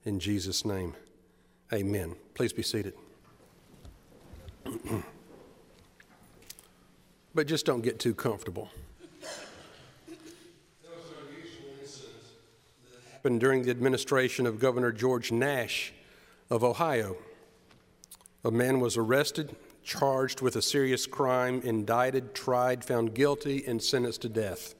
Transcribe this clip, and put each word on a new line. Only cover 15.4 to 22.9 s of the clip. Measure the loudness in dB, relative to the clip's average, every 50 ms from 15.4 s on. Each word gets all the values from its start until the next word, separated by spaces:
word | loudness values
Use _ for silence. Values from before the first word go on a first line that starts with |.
| 2 2 2 0 -2 -2 -4 -4 -4 -6 -10 -16 -20 -20 -20 -20 -20 -20 -20 _ _ _
of | 0 4 4
Ohio. | 4 4 4 0 2 2 0 0 -2 -4 -8 -12 -18 -20 -20 -20 -20 -20 _ _ -20 -20 -20 _ _ _ _ -20 _ -20 -20 -20 -20 _ _ _
A | 0
man | 2 4 4 4 4 4
was | 4 2 2
arrested, | 0 2 4 4 4 4 2 0 -4 -6 -6 -8 -16 -18 -20 -20 -20 -12
charged | -10 -2 2 2 2 4 2 0 0 -2 0
with | 0 2 2
a | 2 0
serious | 2 2 4 4 4 2 0 0
crime, | -4 -2 0 2 4 4 4 2 2 0 -2
indicted, | 0 0 0 0 2 2 2 4 4 4 2 0 -2 -2 -10
tried, | -8 -2 0 2 4 4 2 2 0 -2
found | -2